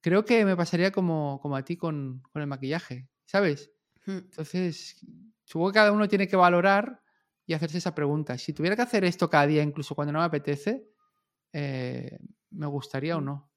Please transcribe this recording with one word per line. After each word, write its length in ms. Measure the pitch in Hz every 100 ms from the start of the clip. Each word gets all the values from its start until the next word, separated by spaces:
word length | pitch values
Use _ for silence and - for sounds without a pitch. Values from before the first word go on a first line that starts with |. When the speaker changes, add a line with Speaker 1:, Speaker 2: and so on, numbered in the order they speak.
Speaker 1:
creo 240 | - 185 220
que 200 | 233 202
me 100 | 180
pasaría 360 | 170 170 190
como, 480 | 196 180 160 143 139
como 140 | 147 135
a 60 |
ti 140 | 131 175
con, 460 | 170 151 135 131 131
con 100 | 151
el 60 | 143
maquillaje, 600 | 135 131 160 - 123 131 _ _
¿sabes? 460 | 196 190 143 - _ _ _ -
Speaker 2:
Hmm. 120 | 190
Speaker 1:
Entonces, 880 | 185 - 156 180 180 151 - - - - - _
supongo 280 | _ 156 180
que 40 | 208
cada 160 | 214
uno 160 | 208 208
tiene 200 | 202 190
que 80 | 185
valorar 680 | 180 175 190 196 240 - _ _ _ _ -
y 80 |
hacerse 240 | 160 160 170
esa 160 | 175
pregunta. 440 | - 147 151 147 139
Si 160 | -
tuviera 220 | 147 165 214
que 60 |
hacer 220 | 240 214 185
esto 240 | 175 165
cada 180 | 151 147
día, 160 | 151
incluso 320 | 147 147 143 147
cuando 160 | 147
no 60 | 151
me 60 | 170
apetece, 600 | 151 143 143 202 262 - _ _ _ _ _ _
eh, 640 | 151 143 131 127 127 - - - _ _
¿me 140 | 196 147
gustaría 480 | 143 - 135 147 165
o 40 |
Speaker 2:
Hmm. 40 | 139
Speaker 1:
no? 260 | 143 _